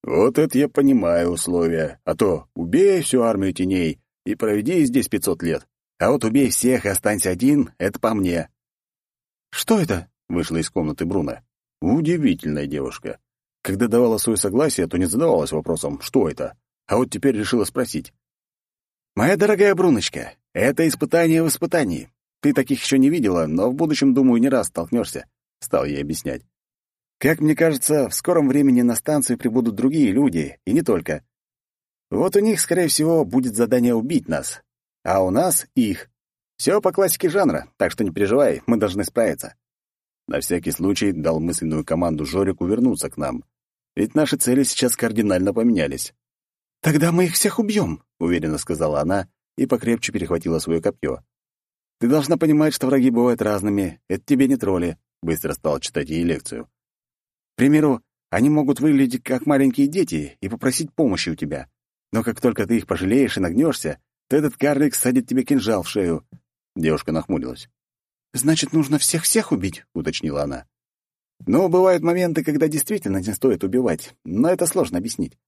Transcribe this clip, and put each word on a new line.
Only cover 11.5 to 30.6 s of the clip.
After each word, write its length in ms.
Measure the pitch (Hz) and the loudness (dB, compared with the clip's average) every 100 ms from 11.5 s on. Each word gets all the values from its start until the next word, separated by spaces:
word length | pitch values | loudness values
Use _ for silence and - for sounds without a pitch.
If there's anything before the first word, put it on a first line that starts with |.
| _ _ _ | _ _ _
Удивительная 880 | 82 135 156 175 139 82 76 73 71 | 0 0 0 0 0 0 -4 -6 -6
девушка. 520 | 71 65 - - - _ _ _ _ | -6 -8 -8 -12 -12 _ _ _ _
Когда 260 | - 98 117 | -6 -2 0
давала 300 | 117 120 110 | 2 2 2
свое 180 | - 107 | 0 -2
согласие, 500 | 101 104 151 - 82 | 0 0 0 0 -2
то 100 | 90 | -2
не 100 | 90 | -2
задавалась 460 | 107 - 98 73 | 0 2 2 0
вопросом, 480 | 78 78 80 73 71 | -4 -4 -4 -4 -8
что 280 | - 135 90 | -2 0 0
это. 280 | - - - _ _ - | -4 -10 -12 _ _ -4
А 100 | 104 | -2
вот 140 | 127 | -2
теперь 260 | 104 139 110 | 0 0 0
решила 280 | 104 123 | -2 -2
спросить. 480 | 98 - 120 76 64 _ _ _ _ _ _ _ _ _ _ - | -2 -4 -4 -6 -10 _ _ _ _ _ _ _ _ _ _ 0
"Моя 200 | 127 190 | 2 2
дорогая 380 | 208 208 202 | 2 4 4
Бруночка, 600 | 185 185 120 - 71 60 - _ | 4 4 4 0 -8 -12 -16 _
это 320 | - 117 139 160 | 0 0 2 0
испытание 560 | - 147 165 165 160 | 0 0 2 4 4
в 60 | 160 | 2
испытании. 640 | - 170 170 120 78 53 _ _ _ | -2 -2 0 -2 -4 -10 _ _ _
Ты 120 | 143 | 0
таких 280 | 143 131 131 | 2 0 -2
еще 160 | - 139 | 0 4
не 140 | 135 | 4
видела, 360 | 170 110 87 80 | 4 0 0 0
но 220 | 80 107 | 0 0
в 60 | |
будущем, 400 | 135 160 147 139 | 0 -2 2 2
думаю, 260 | 127 131 117 | 4 4 4
не 80 | 131 | 2
раз 200 | 131 98 | 0 -2
столкнешься", — 580 | - 85 - - - - _ _ _ | -6 -4 -4 -4 -8 -14 _ _ _
стал 240 | - - | -4 -2
ей 160 | - 139 | -2 -4
объяснять. 420 | 143 160 147 - _ _ _ _ _ _ _ _ | -6 -6 -6 -8 _ _ _ _ _ _ _ _
"Как 220 | 139 160 | -2 2
мне 160 | 151 147 | 2 2
кажется, 520 | 165 139 - 151 123 | 2 2 0 0 0
в 60 | |
скором 340 | - - 175 143 | -4 0 2 4
времени 340 | 139 139 123 | 4 4 4
на 120 | 120 | 4
станцию 440 | 113 - 151 131 120 | 0 -2 -2 0 -2
прибудут 360 | 123 117 117 | 0 0 0
другие 380 | 101 131 160 127 | 0 0 2 2
люди, 460 | 101 139 82 76 - | 2 2 0 -6 -8